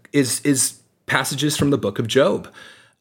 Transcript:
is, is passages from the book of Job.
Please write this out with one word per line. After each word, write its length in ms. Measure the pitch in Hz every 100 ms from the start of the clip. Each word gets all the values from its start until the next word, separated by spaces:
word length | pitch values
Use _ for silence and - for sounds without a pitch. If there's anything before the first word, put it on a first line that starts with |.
| -
is, 300 | 143 123 -
is 380 | 143 131 - - _ _ -
passages 500 | 135 139 135 147 -
from 140 | 143
the 80 | 139
book 220 | 101 101
of 80 | 113
Job. 440 | 127 151 - - - - - _ _